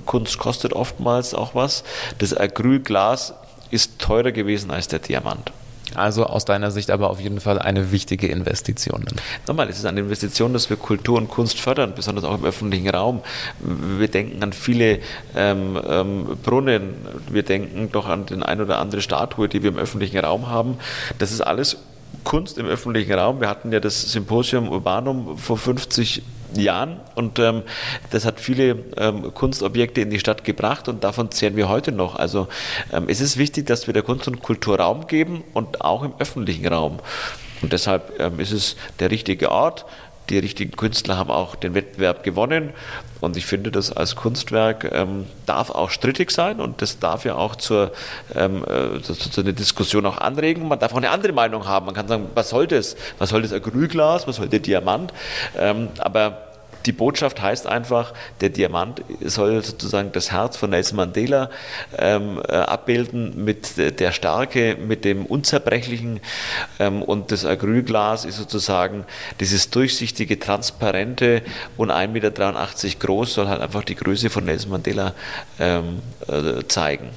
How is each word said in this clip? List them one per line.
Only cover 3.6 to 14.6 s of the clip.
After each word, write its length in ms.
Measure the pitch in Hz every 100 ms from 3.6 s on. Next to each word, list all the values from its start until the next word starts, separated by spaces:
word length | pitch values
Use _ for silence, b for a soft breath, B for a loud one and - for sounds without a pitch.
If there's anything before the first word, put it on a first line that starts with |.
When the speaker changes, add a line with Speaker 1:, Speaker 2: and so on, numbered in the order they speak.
| -
Speaker 1:
ist 260 | 117 - -
teurer 340 | - 110 123
gewesen 380 | 113 101 104 98
als 180 | 85 -
der 120 | 80
Diamant. 520 | - 64 52 - - - - - -
Speaker 2:
Also 320 | - 101 107 113
aus 200 | 107 -
deiner 260 | 101 104
Sicht 180 | 101 101
aber 200 | 101 101
auf 100 | 98
jeden 220 | 101 101
Fall 180 | 104 98
eine 320 | 95 98 95
wichtige 360 | 98 - 95 98
Investition 760 | 87 90 - - - - - -
dann. 120 | - B B -
Speaker 1:
Nochmal, 220 | 160 107
es 100 | 92
ist 80 | 101
eine 140 | 98
Investition, 540 | 101 104 104 - 117
dass 160 | 123 -
wir 80 | 107
Kultur 400 | - 104 - 120
und 120 | 110
Kunst 300 | - 117 -
fördern, 320 | 123 135 113
besonders 300 | - 101 101
auch 100 | 80
im 120 | 101 80
öffentlichen 440 | 98 104 95 95
Raum. 300 | 90 110 120 B B B -
Wir 480 | - 80 85 95 110
denken 340 | - 110 95
an 120 | 101
viele, 460 | 95